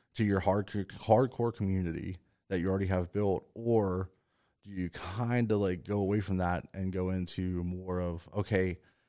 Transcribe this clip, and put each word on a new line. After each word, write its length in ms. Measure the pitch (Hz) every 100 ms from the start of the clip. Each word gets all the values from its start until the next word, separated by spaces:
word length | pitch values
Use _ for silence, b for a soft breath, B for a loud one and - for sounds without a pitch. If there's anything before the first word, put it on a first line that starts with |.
| b
to 100 | -
your 160 | 107 98
hard-, 280 | 95 101 101
hardcore 880 | 104 92 - - 123 131 - 117
community 640 | - 95 95 87 80 - 87 _ _ -
that 100 | 92
you 100 | 87
already 160 | 95 95
have 260 | 92 85
built, 360 | 101 104 92 - -
or 560 | 117 113 98 92 95 _ _ _ _ _
do 60 | 101
you 180 | 95 87 - - 101
kinda, 400 | 117 123 113 104
like, 260 | 98 90
go 160 | - 104
away 220 | 95 104
from 160 | 101 92
that 300 | 87 87 -
and 200 | 98 95
go 160 | 92 92
into 540 | 92 87 - 92 90
more 360 | 87 90 92 90
of, 300 | 87 82 -
okay, 440 | 104 101 98 92 87 b b